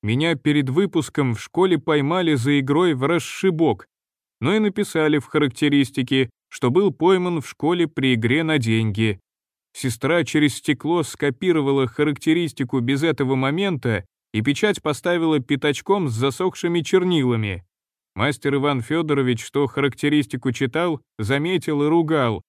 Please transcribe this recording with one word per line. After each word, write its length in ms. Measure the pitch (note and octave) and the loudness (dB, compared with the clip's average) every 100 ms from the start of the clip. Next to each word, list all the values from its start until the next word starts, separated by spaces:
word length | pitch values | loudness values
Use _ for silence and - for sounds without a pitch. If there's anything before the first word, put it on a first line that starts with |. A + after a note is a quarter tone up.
Меня 320 | G#2+ A#2+ D#3+ | 0 0 0
перед 360 | D#3 D3+ D3 C3+ | 0 2 2 2
выпуском 640 | C3+ G3+ E3+ - - C3+ | 0 0 0 -4 -2 -2
в 60 | A2+ | -2
школе 380 | - - F#3+ E3 | -4 0 2 2
поймали 560 | - D3+ C#3 F3+ E3+ | 2 0 2 0 0
за 240 | C#3+ A#2+ C#3+ | 0 2 0
игрой 360 | C3+ D3 F3+ | 2 2 2
в 100 | C3+ | 0
расшибок, 840 | C#3 E3+ - - F#3+ D#3+ D#3+ G2+ - _ _ _ _ _ | 0 -2 -4 -2 -2 2 0 0 -6 _ _ _ _ _
но 140 | B2+ | 0
и 40 | G#3+ | 2
написали 600 | G#3+ F#3+ G3+ E3 D#3 D3+ | 0 0 -2 0 2 0
в 80 | - | 0
характеристике, 1040 | D#3 D3 - D3+ C#3+ C3 - B2+ C3 A#2 _ _ | 0 0 0 2 2 2 -2 -2 0 0 _ _
что 220 | - B2+ | -2 0
был 220 | D3+ G3+ | 2 2
пойман 480 | C3+ E3 F#3+ F3+ E3 | 2 2 2 2 -4
в 80 | - | -6
школе 380 | - D3 F3 D#3+ | -4 -2 0 -2
при 280 | - C3+ | 0 2
игре 280 | A#2+ A2+ C#3+ | 2 2 0
на 160 | D#3+ D#3 | 0 0
деньги. 600 | A2+ A2+ A2 G2+ A2 G2 _ _ _ _ _ | 2 0 0 0 -2 -2 _ _ _ _ _
Сестра 520 | - C3+ A#2 C#3 E3+ | -8 -8 -4 0 0
через 320 | C#3+ D3+ D3 - | 0 2 2 0
стекло 460 | - C3+ D3 F3 | -4 -4 0 -2
скопировала 840 | D3 - C#3+ B2+ F#3 D#3+ C#3 C#3 B2+ | -2 -4 -4 -2 0 0 2 0 0
характеристику 920 | - D3+ C#3+ - D#3+ E3+ - B2+ C3+ | 0 -2 0 0 0 0 -4 -4 -2
без 220 | A#2+ C#3 | 0 0
этого 320 | E3 D#3 C3 | 0 0 0
момента 680 | C3+ C3+ D#3 G3+ D#3 B2 G#2 - _ _ | 0 0 0 -2 -2 -2 -4 -6 _ _
и 100 | A2 | -2
печать 400 | A#2+ C#3 G#3+ G3 | -2 0 0 0
поставила 560 | D#3 C#3+ F3 F3 E3 D3+ | -2 -4 -2 0 2 0
пятачком 680 | B2 C#3 D3 C#3+ - G3 D#3 | 0 -2 0 -2 0 0 0
с 40 | |
засохшими 680 | A2 C3+ B2 F#3 - F3 F3 | 0 -2 0 -4 -2 -2 -2
чернилами. 840 | - F#3+ F3+ E3+ B2+ A#2 G#2 F#2 - _ _ _ _ | 2 2 4 2 2 0 -2 -6 -12 _ _ _ _
Мастер 420 | - B2+ C#3+ C#3+ C#3 | -4 -2 -2 -2 0
Иван 260 | C#3 C3+ | 0 -2
Фёдорович, 640 | A#2 D#3 D#3+ C#3+ B2+ A#2 | -2 -4 0 0 0 -2
что 220 | - C#3+ C#3+ | -4 -2 -2
характеристику 840 | - C#3 - D3 D3 C#3 C3 C3 | -2 -4 -2 0 0 0 -4 -4
читал, 480 | A#2+ C3+ D#3 F3 D3+ _ - | -2 -4 -2 -2 -4 _ -8
заметил 640 | G#2 C#3 D#3+ F#3 - D3 | -2 -2 0 -2 -2 -2
и 40 | D3 | 2
ругал 560 | E3+ D#3 D#3 B2 G#2+ | 2 2 0 0 -2